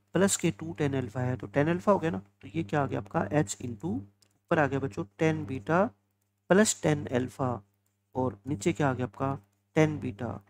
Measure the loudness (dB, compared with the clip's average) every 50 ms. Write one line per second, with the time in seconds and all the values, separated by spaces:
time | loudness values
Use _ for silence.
0 | _ _ _ 2 2 2 2 0 -2 -2 -2 -2 -10 -10 -4 -2 -2 0 0 -2
1 | -4 -4 -4 -4 -2 -2 -2 -4 -6 -4 0 2 2 2 2 0 2 2 2 2
2 | 2 -2 -4 -4 -8 _ _ _ -20 -8 -6 -6 -6 -2 0 -2 0 0 -2 -6
3 | -6 -4 -4 -4 -2 0 0 0 0 0 -4 -10 -8 -10 -10 -8 -6 -6 -6 -6
4 | -8 -10 _ _ _ _ _ _ _ _ 2 2 2 2 0 -2 -4 -4 -6 -8
5 | -10 -10 _ _ 0 0 0 0 -4 -6 -8 -8 -4 0 2 2 2 2 -2 _
6 | _ _ _ _ _ _ _ _ _ _ 6 6 6 4 2 0 2 0 0 2
7 | -2 -2 -2 -2 -2 -2 -4 -4 -2 -2 -2 -4 -10 _ _ _ _ _ _ _
8 | _ _ _ -2 -2 -2 -2 -6 _ -6 -6 0 0 -2 0 2 2 0 2 0
9 | -4 -6 -4 -4 -4 -4 -4 -6 -10 _ _ _ _ _ _ 4 4 4 2 -2
10 | -6 -8 -8 -6 -8 -8 -8 -10 -14 _